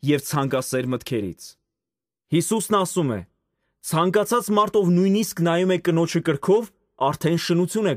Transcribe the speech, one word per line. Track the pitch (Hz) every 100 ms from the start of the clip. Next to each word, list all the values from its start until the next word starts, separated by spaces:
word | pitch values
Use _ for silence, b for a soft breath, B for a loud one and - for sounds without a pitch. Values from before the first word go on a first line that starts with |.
| 139
և | 147
ցանկասեր | - 147 139 131 - 131 127
մտքերից։ | 123 - 117 98 - - - _ _ _ _ _ _ _
Հիսուսն | 165 165 220 - 202
ասում | 180 185 143
է. | 104 - _ _ _ _ _
«Ցանկացած | - 160 180 208 202 240 -
մարդ, | 208 214 214
ով | 175
նույնիսկ | 175 196 202 214 -
նայում | 170 170 185
է | 180
կնոջը | 180 165 165 170 -
կրքով, | 143 - 214 226 _ _ _
արդեն | 135 156 156 170
շնություն | - 170 180 214
է | 196